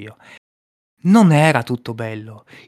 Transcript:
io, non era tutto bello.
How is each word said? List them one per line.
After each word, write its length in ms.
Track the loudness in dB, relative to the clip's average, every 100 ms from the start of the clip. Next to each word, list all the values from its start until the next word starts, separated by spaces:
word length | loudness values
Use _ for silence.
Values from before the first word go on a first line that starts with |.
io, 160 | -18 -20 -20 -20 _ _ _ _ _ _
non 300 | 2 4 4
era 300 | 4 2 0
tutto 300 | -4 -10 -10
bello. 500 | -10 -10 -10 -14 -20 _ -20